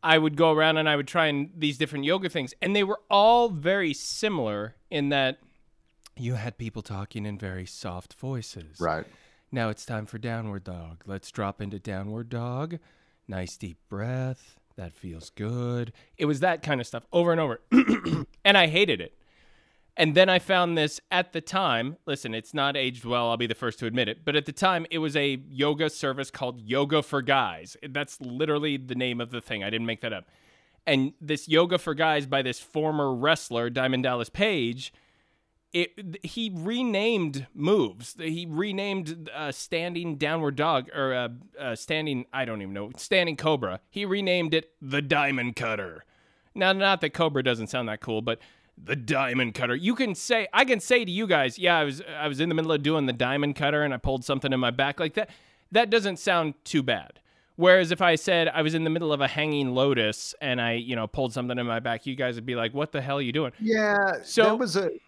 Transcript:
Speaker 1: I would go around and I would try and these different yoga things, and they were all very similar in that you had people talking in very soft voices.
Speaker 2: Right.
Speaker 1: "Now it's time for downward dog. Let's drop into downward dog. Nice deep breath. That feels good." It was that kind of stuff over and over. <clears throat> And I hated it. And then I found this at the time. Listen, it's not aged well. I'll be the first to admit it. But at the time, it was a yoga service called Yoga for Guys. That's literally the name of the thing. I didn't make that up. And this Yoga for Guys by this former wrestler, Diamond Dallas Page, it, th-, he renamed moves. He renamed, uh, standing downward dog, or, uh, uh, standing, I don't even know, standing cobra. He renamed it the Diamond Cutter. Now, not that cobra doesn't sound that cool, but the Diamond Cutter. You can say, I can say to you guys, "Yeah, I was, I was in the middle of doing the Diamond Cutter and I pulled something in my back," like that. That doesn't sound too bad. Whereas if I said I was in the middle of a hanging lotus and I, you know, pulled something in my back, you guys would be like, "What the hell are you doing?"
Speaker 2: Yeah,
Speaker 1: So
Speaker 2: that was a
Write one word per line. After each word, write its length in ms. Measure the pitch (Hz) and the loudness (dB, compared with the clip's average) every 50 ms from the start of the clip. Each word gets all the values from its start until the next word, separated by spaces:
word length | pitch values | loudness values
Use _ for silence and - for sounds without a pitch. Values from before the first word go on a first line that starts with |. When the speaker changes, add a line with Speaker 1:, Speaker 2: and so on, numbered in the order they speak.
Speaker 1:
I 160 | - 160 160 160 | 6 6 6 6
would 180 | 156 156 147 | 6 4 4
go 160 | 143 165 160 | 4 6 6
around 260 | 156 151 156 160 156 156 | 6 6 6 4 4 4
and 100 | 156 156 | 4 2
I 80 | 151 | 2
would 120 | 143 143 135 | 2 0 0
try 180 | - 175 160 | 2 2 2
and 240 | 156 143 143 143 165 190 | 4 2 0 -4 -4 -6
these 220 | 170 156 147 139 127 | -4 -2 -2 0 -2
different 260 | 156 135 151 143 139 | -4 -4 -2 -4 0
yoga 240 | 147 170 196 196 165 | 0 0 0 -2 -4
things, 260 | - 165 135 123 - _ | -4 -4 -6 -6 -6 _
and 120 | - 180 202 | -2 0 2
they 100 | 208 202 | 2 2
were 160 | 190 208 - _ _ | 0 -2 -6 _ _
all 380 | 202 202 208 220 233 240 240 233 | 4 6 8 8 8 8 6 4
very 440 | 185 151 143 175 190 202 185 160 | 0 -2 0 2 2 2 2 0
similar 840 | 139 - - - - - - 214 202 160 123 107 104 101 104 113 - _ _ _ | -2 -4 -6 -8 -6 -2 -2 -2 0 0 -2 -2 -2 -4 -6 -8 -10 _ _ _
in 200 | - 151 143 143 | -4 -2 0 2
that 280 | 143 139 135 131 135 _ _ _ _ _ _ _ _ _ _ _ _ _ _ - _ | 2 2 2 0 -2 _ _ _ _ _ _ _ _ _ _ _ _ _ _ -20 _
you 180 | - 123 117 127 | -8 -6 -4 -4
had 240 | 113 107 120 117 - | -4 -4 -8 -8 -8
people 240 | 120 113 - 113 | -12 -10 -10 -10
talking 420 | 101 - 104 95 101 - - 113 101 | -10 -8 -8 -8 -8 -8 -8 -8 -6
in 120 | 104 101 92 | -6 -8 -8
very 280 | 107 95 92 92 92 | -8 -8 -8 -8 -10
soft 480 | 90 - - - 98 87 90 - - - | -12 -14 -12 -10 -10 -10 -10 -12 -16 -18
voices. 680 | _ - 131 135 123 110 - - - 82 78 78 - | _ -10 -8 -8 -8 -8 -10 -14 -16 -18 -18 -10 -4
Speaker 2:
Right. 260 | 87 82 78 80 80 - - _ _ _ _ _ _ _ | -2 -2 0 -2 -4 -10 -16 _ _ _ _ _ _ _
Speaker 1:
"Now 160 | - 131 117 110 | -4 -2 -2 -2
it's 160 | 107 - - | -2 -6 -8
time 200 | - 120 107 104 | -8 -8 -8 -8
for 120 | 104 - 113 | -8 -12 -8
downward 460 | 110 120 117 113 113 107 101 98 95 | -6 -6 -6 -4 -6 -6 -8 -8 -8
dog. 380 | - 90 87 85 80 82 80 - | -10 -12 -12 -12 -14 -16 -18 -12
Let's 240 | 101 98 95 - - | -10 -10 -10 -10 -12
drop 300 | - - 104 98 98 - | -8 -4 -4 -4 -4 -6
into 180 | 107 101 107 98 | -8 -8 -8 -10
downward 500 | - - 98 95 98 104 107 113 117 120 | -8 -8 -8 -6 -6 -6 -8 -8 -8 -8
dog. 480 | 123 117 120 123 123 131 151 165 170 160 _ _ _ _ _ _ _ _ _ - | -6 -6 -6 -4 -4 -6 -6 -8 -8 -12 _ _ _ _ _ _ _ _ _ -10
Nice 280 | 95 95 90 85 - | -8 -6 -6 -8 -10
deep 220 | - - 92 80 _ _ _ | -10 -12 -12 -12 _ _ _
breath. 680 | 104 98 107 120 127 131 131 127 131 _ - - _ _ _ _ _ | -8 -6 -6 -4 -4 -4 -4 -4 -6 _ -12 -20 _ _ _ _ _
That 180 | - 92 85 - | -14 -12 -12 -14
feels 360 | _ - 90 82 80 80 - | _ -14 -12 -12 -12 -16 -18
good." 640 | _ - 104 110 120 123 123 120 120 120 120 117 - - - _ _ | _ -8 -6 -6 -4 -4 -4 -4 -4 -4 -4 -6 -10 -18 -20 _ _
It 80 | - 165 | -4 -2
was 140 | 147 151 131 | -2 0 2
that 220 | 156 185 170 151 | 2 2 2 0
kind 180 | - 156 147 127 | -2 -2 -2 -2
of 60 | 120 - | -2 -6
stuff 180 | - 120 - _ | -10 -12 -12 _
over 180 | - 175 170 170 | 2 4 4 4
and 80 | 165 165 | 4 2
over. 200 | 160 139 113 - _ _ | 2 0 -2 -6 _ _
<clears throat> 560 | - 254 262 - - 208 - 170 160 160 135 - - - _ | 6 6 6 6 2 0 0 -2 -2 -2 -4 -8 -12 2 _
And 120 | 196 202 | 6 8
I 100 | 196 175 156 | 8 6 6
hated 320 | 151 180 202 185 127 92 | 6 4 4 4 2 -2
it. 140 | 85 - _ _ _ _ _ _ _ _ - _ _ _ _ _ _ _ _ | -2 -10 _ _ _ _ _ _ _ _ -20 _ _ _ _ _ _ _ _
And 180 | - 165 156 147 | 2 2 4 8
then 140 | 170 185 190 | 6 6 8
I 80 | 185 180 | 6 2
found 400 | 180 - 190 180 180 170 170 160 | 2 2 2 2 4 2 2 2
this 220 | 151 151 - - _ _ | 0 0 -2 -8 _ _
at 220 | 190 180 180 - | 0 0 0 0
the 80 | - 165 | -6 -8
time. 560 | 156 - - 190 196 160 120 113 117 131 160 - _ | -8 -2 -2 0 2 2 2 2 0 -4 -6 -10 _
Listen, 260 | - 143 - - 123 110 | -6 -6 -6 -4 -6 -6
it's 200 | 113 107 - - | -6 -8 -6 -4
not 220 | 151 139 139 143 | 0 0 0 0
aged 280 | 143 131 131 123 123 117 | 0 -2 -2 -4 -6 -6
well. 240 | 117 123 120 120 117 | -2 -2 0 2 0
I'll 60 | 117 | 0
be 120 | 117 120 113 | 0 0 -2
the 60 | 113 | -2
first 240 | - - 120 - - | -2 -4 -6 -4 -4
to 60 | 123 | -6
admit 220 | 113 113 127 120 104 | -4 0 0 0 -2
it. 160 | 113 - - | -2 -6 -6
But 120 | - 147 | -2 0
at 100 | 151 143 | 0 -2
the 60 | - | -2
time, 340 | 143 - 196 190 185 170 165 - | -6 0 2 2 2 0 -2 -4
it 60 | 165 165 | -4 -4
was 180 | 156 156 143 | -4 -2 0
a 240 | 156 143 143 135 127 135 151 | 0 0 0 -2 -4 -8 -12
yoga 400 | 139 127 139 147 151 143 160 151 | -2 0 0 0 2 0 -2 -4
service 400 | 151 - - 139 131 139 139 - | -2 -2 -4 -2 -2 -2 -6 -8
called 300 | - - 135 123 123 123 | -6 -6 -6 -6 -6 -8
Yoga 420 | 110 107 123 135 147 143 156 151 | -8 -2 0 0 2 2 2 0
for 180 | 143 - - 143 | 0 0 -2 -2
Guys. 560 | 127 127 139 135 123 98 85 80 82 - - - | 2 2 2 2 2 0 -4 -8 -14 -18 -18 -16
That's 380 | - 147 131 143 147 143 - - | -16 -8 -6 -6 -8 -8 -10 -12
literally 560 | 139 123 120 131 156 156 151 147 147 156 143 | -10 -10 -4 -2 0 0 0 0 0 -2 -2
the 180 | 135 131 127 127 | -4 -4 -6 -4
name 260 | 123 127 127 120 117 | -2 -2 -2 -2 -4
of 100 | 120 117 | -6 -6
the 100 | 127 120 | -8 -12
thing. 220 | - - 113 104 95 | -8 -6 -6 -6 -4
I 60 | 101 | -4
didn't 160 | 110 113 117 117 | -2 -2 -2 -2
make 120 | 113 - | -4 -4
that 100 | - 117 | -6 -6
up. 160 | 107 92 85 _ _ _ _ _ _ _ _ _ _ _ _ | -6 -8 -10 _ _ _ _ _ _ _ _ _ _ _ _
And 260 | - 151 135 131 143 - _ | 2 4 4 4 0 -2 _
this 280 | 160 151 156 139 - - | -4 -4 -4 -4 0 2
Yoga 300 | 151 160 175 175 180 175 | 4 4 6 4 2 -2
for 160 | - 170 151 | 0 -2 0
Guys 320 | 143 160 160 156 147 143 | 2 2 2 2 2 0
by 160 | 131 139 135 | 0 0 0
this 180 | 131 127 120 - | 0 0 -4 -6
former 520 | - - - 156 151 156 156 151 143 135 | -10 -6 -4 -2 0 0 0 2 0 0
wrestler, 560 | 131 120 127 151 160 151 - - 120 117 120 120 | 0 0 2 2 2 2 0 -4 -2 -2 -2 -2
Diamond 340 | 120 131 131 131 131 127 127 | -2 0 0 0 0 0 0
Dallas 240 | 131 123 123 117 - | 0 0 -2 -4 -6
Page, 600 | _ - 202 220 202 156 120 117 120 131 127 - _ _ _ _ _ _ _ _ _ _ _ _ _ _ _ _ | _ 0 0 2 2 0 0 -2 -4 -6 -10 -16 _ _ _ _ _ _ _ _ _ _ _ _ _ _ _ _
it, 240 | - 175 175 170 _ | -2 -2 -2 -2 _
th-, 240 | - 202 180 160 - | -14 -12 -12 -12 -10
he 280 | - 170 - 240 226 220 185 | -12 -10 -6 -6 -6 -6 -6
renamed 920 | 165 160 196 233 240 254 240 208 190 208 233 233 202 175 156 135 135 131 - | -6 -4 -4 -2 -2 0 0 0 0 2 2 2 2 0 -2 -4 -6 -10 -10
moves. 640 | _ - 143 170 208 214 139 104 90 107 120 - - - | _ -4 2 2 4 4 4 0 -2 -10 -16 -16 -12 -8
He 280 | 165 160 160 170 175 165 | -6 -6 -6 -6 -6 -6
renamed, 800 | 156 156 196 208 196 190 196 202 196 190 175 151 170 170 156 151 113 | -4 -2 -2 -2 -2 -4 -4 -2 -4 -4 -4 -6 -10 -12 -12 -12 -10
uh, 160 | 143 156 147 | -8 -8 -8
standing 640 | 131 - - - - 165 170 175 175 170 175 170 156 | -8 -8 -8 -6 -4 -4 -4 -4 -6 -6 -6 -6 -4
downward 380 | 139 151 147 160 165 160 143 139 | -2 -2 -2 0 0 0 -2 0
dog, 320 | 127 151 165 160 135 127 - - | 0 0 2 2 0 0 -4 -4
or, 180 | 143 139 131 | -4 -2 0
uh, 160 | 127 123 123 117 120 123 - - _ 131 | 0 -2 -2 -4 -6 -12 -18 -20 _ -10
uh, 160 | 143 127 113 | -6 -6 -6
standing, 500 | 107 - - 160 156 156 151 139 123 123 _ | -6 -4 -4 -2 -2 0 -2 -2 -4 -6 _
I 120 | - 135 131 | -4 -4 -4
don't 160 | 117 110 107 | -4 -4 -8
even 100 | 101 95 | -8 -8
know, 200 | 98 98 104 107 131 | -8 -8 -8 -10 -10
standing 400 | - - - 202 190 175 170 151 | -14 -4 0 2 2 2 2 -2
cobra. 440 | 131 - 156 156 139 117 95 92 95 _ _ | -2 0 0 2 2 0 -4 -6 -6 _ _
He 140 | _ 202 202 | _ -6 -2
renamed 480 | 196 190 202 196 185 180 180 170 156 156 | -2 0 0 2 2 2 2 2 2 0
it 160 | 160 160 _ _ _ | 0 -2 _ _ _
the 220 | - 135 135 143 | -8 -2 -2 -2
Diamond 540 | 143 135 151 147 143 139 139 127 120 123 117 | 0 2 2 2 4 2 0 0 -2 -4 -4
Cutter. 480 | - 117 113 110 101 98 90 80 78 - _ _ _ _ _ _ _ _ _ _ | -4 -4 -4 -4 -4 -6 -8 -12 -16 -20 _ _ _ _ _ _ _ _ _ _
Now, 180 | 214 190 185 | 0 2 2
not 280 | 190 190 196 196 196 180 | 2 2 2 2 2 2
that 80 | - 156 | 0 -4
cobra 320 | - - 170 160 147 139 | 0 0 0 2 2 2
doesn't 240 | 127 131 120 113 110 | 2 2 0 0 -2
sound 220 | 101 - 127 120 113 | -6 -4 -4 -4 -4
that 120 | 107 107 | -6 -8
cool, 220 | - - 113 107 | -6 -4 -4 -2
but 160 | 110 123 117 - - - _ _ _ _ _ - | -2 -2 -4 -4 -6 -20 _ _ _ _ _ -20
the 160 | - 85 127 | -6 -6 -4
Diamond 580 | 143 120 110 156 131 135 127 120 131 127 117 104 | -4 -2 0 0 0 2 0 2 0 0 0 0
Cutter. 200 | - 131 120 120 | -2 -2 0 0
You 180 | 139 175 202 240 | 0 2 0 2
can 200 | 226 262 220 180 | 2 0 -2 -2
say, 320 | - - - 240 226 208 185 | -6 -2 0 0 0 0 2
I 120 | - 208 277 | 4 4 4
can 160 | 254 254 208 | 4 2 -2
say 240 | - - 254 247 233 | 2 2 2 2 2
to 60 | 185 | 0
you 160 | 175 190 226 | -2 -4 0
guys, 320 | 202 175 151 135 127 113 - | 2 4 4 4 2 -2 0
"Yeah, 180 | - 175 175 160 | 2 4 4 4
I 60 | 151 | 2
was, 160 | 143 135 143 185 - 156 | 0 -2 -8 -12 -12 -8
I 100 | 151 151 151 | -4 -4 -4
was 120 | 143 131 | -2 0
in 80 | 160 170 | 0 0
the 60 | 160 | 2
middle 180 | 160 160 160 | 0 2 2
of 100 | 160 147 | 0 2
doing 240 | 139 147 156 156 143 | 2 2 2 2 2
the 60 | 131 | 0
Diamond 420 | 123 117 127 123 135 143 143 147 139 | 0 0 0 0 2 0 0 -2 -2
Cutter 260 | - 151 143 147 151 | 0 0 0 2 2
and 100 | 151 147 | 0 0
I 40 | 131 117 | -2 -2
pulled 260 | - 139 135 131 123 | -2 -2 -2 -2 -2
something 280 | - 143 135 - 139 | -2 -2 -2 0 0
in 60 | 131 127 | 0 2
my 100 | 127 120 | 0 0
back," 280 | 120 135 135 139 143 - | 0 0 0 0 0 -2
like 140 | 170 156 - | -4 -2 -2
that. 160 | 214 220 - - - _ _ _ _ _ _ | -4 -4 -4 -8 -20 _ _ _ _ _ _
That 180 | - 214 240 220 | 2 2 4 4
doesn't 280 | 220 233 196 202 185 160 | 2 2 2 0 -4 -2
sound 360 | - 202 185 170 160 156 143 _ _ | 0 2 2 2 2 0 -4 _ _
too 180 | - - 156 131 | 0 0 0 2
bad. 340 | 127 117 95 69 - - - _ _ _ _ _ _ _ | 2 -2 -2 -4 -12 -20 -20 _ _ _ _ _ _ _
Whereas 340 | - 165 180 185 190 180 160 | 4 8 8 10 8 8 4
if 80 | 180 - | 2 2
I 140 | 190 175 165 | 4 4 4
said 340 | 151 - - 185 170 165 156 | 4 2 2 2 4 4 2
I 140 | 131 160 | 2 2
was 120 | 156 156 160 | 2 2 2
in 100 | 160 160 | 2 0
the 60 | 160 | 0
middle 220 | 160 165 170 156 | 0 0 0 0
of 80 | 151 143 | 0 2
a 60 | 139 131 | 2 0
hanging 460 | - 156 151 156 151 143 139 127 123 | 0 0 0 0 0 0 0 0 2
lotus 600 | 127 131 139 135 120 110 107 107 - - - - - | 4 4 4 4 4 2 0 0 -4 -8 -12 -10 -6
and 200 | 151 139 127 123 | -4 -2 -2 0
I, 120 | 117 117 117 | 0 0 0
you 200 | 120 117 120 123 | -2 -2 -4 -4
know, 100 | 117 110 107 | -4 -4 -4
pulled 240 | - - 135 123 | -2 -2 -2 -2
something 260 | 110 135 123 123 123 123 | -2 -4 -4 -4 -2 -2
in 80 | 120 | -2
my 120 | 120 113 113 | -2 -2 -2
back, 260 | 117 120 117 110 - | -2 -2 -4 -4 -4
you 80 | 139 131 | -8 -4
guys 180 | 135 135 127 120 | -2 -2 -2 -2
would 100 | 117 113 | -4 -6
be 80 | 127 123 | -6 -2
like, 160 | 120 117 113 123 | -2 -2 -2 -2
"What 160 | 139 120 - | -2 -4 -2
the 80 | - 143 | -4 -6
hell 180 | 127 139 139 143 | -4 -2 -2 -2
are 40 | |
you 100 | 143 120 | -2 -2
doing?" 200 | 120 151 156 127 - - | 0 0 -2 -2 -4 -4
Speaker 2:
Yeah, 380 | 220 220 220 220 214 208 202 202 196 196 175 123 - | -2 0 2 2 2 2 4 4 4 2 0 -2 -6
Speaker 1:
So 200 | - - 233 220 | -2 4 6 6
Speaker 2:
that 120 | 214 220 226 | 6 6 4
was 160 | 262 202 156 | 0 0 0
a 140 | 196 190 160 - - _ | 0 0 0 -4 -6 _